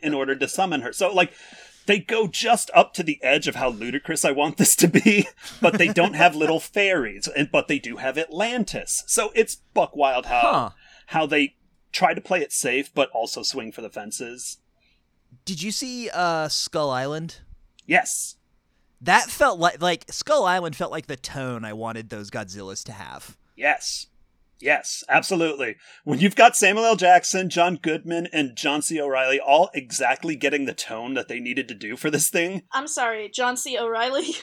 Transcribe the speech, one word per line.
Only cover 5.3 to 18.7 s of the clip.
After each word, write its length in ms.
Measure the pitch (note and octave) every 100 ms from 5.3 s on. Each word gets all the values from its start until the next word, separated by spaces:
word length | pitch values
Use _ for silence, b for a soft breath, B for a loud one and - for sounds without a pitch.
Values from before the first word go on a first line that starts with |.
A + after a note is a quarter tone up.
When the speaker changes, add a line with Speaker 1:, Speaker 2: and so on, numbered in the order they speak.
| - B B
Speaker 1:
but 160 | F3 G#3
they 100 | E3+
don't 280 | F3 F3 D3+
have 200 | F3+ D3+
little 240 | D#3 D#3+
fairies, 680 | - G#3 G3 F3+ A2+ G2 -
and, 200 | C#3+ C#3+
but 200 | D3+ -
they 100 | C#3+
do 160 | A#2 A#2+
have 220 | C3 C#3
Atlantis. 880 | E3 D#3+ A3+ B3 G3 A2+ - - -
So 240 | - G#3+
it's 220 | A#3 A3 -
buck 400 | _ G#3+ D#3+ C#3+
wild 300 | C3+ B2+ B2
how, 160 | A#2+
Speaker 2:
Huh. 280 | A#2 D3+ A2+ - b b b
Speaker 1:
how 180 | D#3+ D3
they 280 | D3+ C#3 _ _ _ _ -
try 180 | F3+
to 80 | E3+
play 200 | - F#3
it 100 | C#3+
safe, 420 | - C3+ B2+ C3+
but 160 | - C3
also 300 | A#2 A2+ -
swing 300 | A2 C3 A2+
for 100 | A2+
the 80 | G#2+
fences. 680 | - G#2 - A#2+ B2 - - _ _ _ _ _ _ _ _ -
Speaker 2:
Did 180 | E3
you 80 | G3
see, 380 | G#3 B3+ B3 A#3
uh, 360 | E3+ F3 D#3+ D3+
Skull 420 | - - E3 D3
Island? 460 | B2+ C#3 D#3 E3 - - - _ _ -
Speaker 1:
Yes. 480 | E3+ - - - - _ _ _